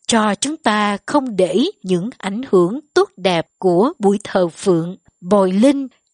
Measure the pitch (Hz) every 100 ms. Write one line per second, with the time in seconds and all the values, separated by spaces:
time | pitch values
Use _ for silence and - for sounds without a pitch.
0 | - 233 214 190 269 311 240 214 208 202
1 | - 294 262 190 185 190 330 - 185 180
2 | 208 - 190 202 262 185 175 262 - -
3 | 403 - 185 170 - - 185 175 247 -
4 | 202 202 - 196 175 - 202 165 170 190
5 | _ _ 175 208 190 190 262 277 262 _
6 | _